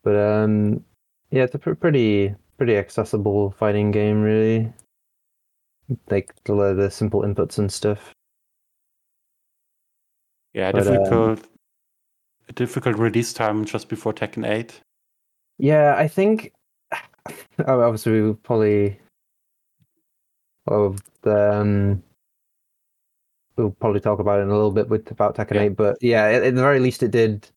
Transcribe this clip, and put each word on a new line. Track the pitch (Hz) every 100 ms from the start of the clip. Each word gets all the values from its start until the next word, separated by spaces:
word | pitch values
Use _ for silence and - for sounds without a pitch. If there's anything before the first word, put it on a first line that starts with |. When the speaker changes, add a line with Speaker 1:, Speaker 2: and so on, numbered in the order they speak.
Speaker 1:
But, | 113
um, | 104 104 107 107 107 104 107 - _ _ _ _
yeah, | 135
it's | 127
a | 147
pr-, | -
pretty, | 156 170 139 110 104 98 101 _ _
pretty | 120
accessible | 101 98 - 107 107 101 101 101
fighting | - 107 104 104
game, | 104 104 107
really. | 107 107 110 113 113 - _ _ _ _ _ _ _ _ _ _ - 123 _
Like, | 101 - -
the, | - 101 101
the | 95 98
simple | - 107 101
inputs | 104 101 - -
and | 101
stuff. | - 104 104 - _ _ _ _ _ _ _ _ _ _ _ _ _ _ _ _ _ _ _ _ _ _ _ _
Speaker 2:
Yeah, | - 95
Speaker 1:
But, | - 101
um, |
Speaker 2:
difficult, | - - 117 110 110 - _ _ _ _ _ _ _ _ _ _
a |
difficult | - 123 - 123 107
release | 113 117 117
time | - 110 107
just | 107 107 -
before | 110 113
Tekken | 107 104 - 113
eight. | 110 117 - _ _ _ _ _ _ _ -
Speaker 1:
Yeah, | 139 151 147
I | 139 156
think, | - 196 220 - _ _ _ _
<sighs> | - - _ - - - - 147
obviously | 131 117 107 117 110
we'll | 107
probably, | 107 - 117 107 104 101 101 _ _ _ _ _ _ _ _ _ _ _ _ _ _ _ _
well, | - 104 101 98 _ _
um, | 107 104 104 104 104 101 101 98 _ _ _ _ _ _ _ _ _ _ _ _ _ _ _
we'll | - 107 -
probably | 113 101
talk | 110 104
about | 101 101
it |
in | 98
a |
little | 104 107
bit | 101 107
with, | 110 -
about | - 104
Tekken | - 107
Speaker 2:
Yeah. | 104
Speaker 1:
eight, | 104 98
but | 104 -
yeah, | 123 117
at, | 107 123
at | 131
the | 127
very | 131 139
least | 127 -
it | 120
did | 117 110 104 -